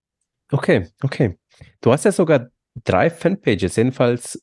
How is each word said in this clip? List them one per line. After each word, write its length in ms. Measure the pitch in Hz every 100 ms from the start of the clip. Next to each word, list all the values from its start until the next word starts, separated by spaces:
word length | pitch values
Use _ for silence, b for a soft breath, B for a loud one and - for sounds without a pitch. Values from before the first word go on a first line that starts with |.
| _ _ _ _ _
Okay, 360 | 143 - 131 90 _
okay. 340 | 135 - 117 - _ b b b
Du 100 | 117
hast 140 | 143 214
ja 60 |
sogar 380 | 190 160 143 120 _ _ -
drei 260 | - 92 160
Fanpages, 680 | - 170 196 - 95 90 -
jedenfalls 640 | 123 131 123 123 - -